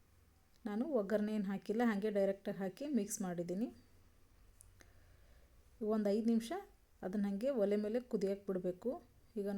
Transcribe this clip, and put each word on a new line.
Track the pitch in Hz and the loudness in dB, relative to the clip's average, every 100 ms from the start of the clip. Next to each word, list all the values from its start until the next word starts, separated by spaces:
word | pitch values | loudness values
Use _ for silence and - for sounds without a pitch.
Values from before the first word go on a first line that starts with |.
| - - - _ _ - 214 | -20 -20 -20 _ _ -10 -6
ನಾನು | 208 302 269 | -2 0 0
ಒಗ್ಗರಣೆ | 190 214 208 214 | 2 2 2 0
ಏನು | 196 | 0
ಹಾಕಿಲ್ಲ, | 196 - 214 240 | -2 -2 2 4
ಹಾಗೆ | 202 214 202 | 2 2 4
ಡೈರೆಕ್ಟಾಗಿ | 196 196 - 180 | 4 2 -2 -4
ಹಾಕಿ | 190 185 285 262 | -4 -4 0 0
ಮಿಕ್ಸ್ | 202 - 185 | 0 -2 -4
ಮಾಡಿದ್ದೀನಿ. | 175 175 180 269 - - - - - - - - - - - - - - - - - - - - - 214 220 | -2 -2 -2 -4 -6 -20 -20 -20 -20 -20 -20 -20 -20 -20 -20 -20 -20 -20 -20 -20 -20 -20 -20 -20 -6 -2 2
ಒಂದು | 208 208 | 2 2
ಐದು | 226 | 4
ನಿಮಿಷ | 226 226 359 392 - - - 190 | 2 0 -6 -8 -20 -20 -10 -6
ಅದನ್ನ | 208 202 | -2 0
ಹಾಗೆ | 196 254 269 | 0 0 2
ಒಲೆ | 202 208 208 | 2 2 0
ಮೇಲೆ | 233 247 | -4 -2
ಕುದಿಯಕ್ಕೆ | 214 190 196 - | 0 0 -2 -2
ಬಿಡಬೇಕು. | 185 180 180 233 339 - - - 220 | -2 -2 -2 -4 -6 -8 -20 -12 -6
ಈಗ | 202 | -4